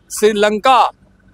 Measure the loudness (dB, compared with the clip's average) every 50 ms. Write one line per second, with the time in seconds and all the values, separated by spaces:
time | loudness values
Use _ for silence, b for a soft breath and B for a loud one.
0 | _ -16 -6 -2 0 0 0 0 -2 -2 -2 0 0 2 2 2 2 0 -4 _
1 | _ _ _ _ _ _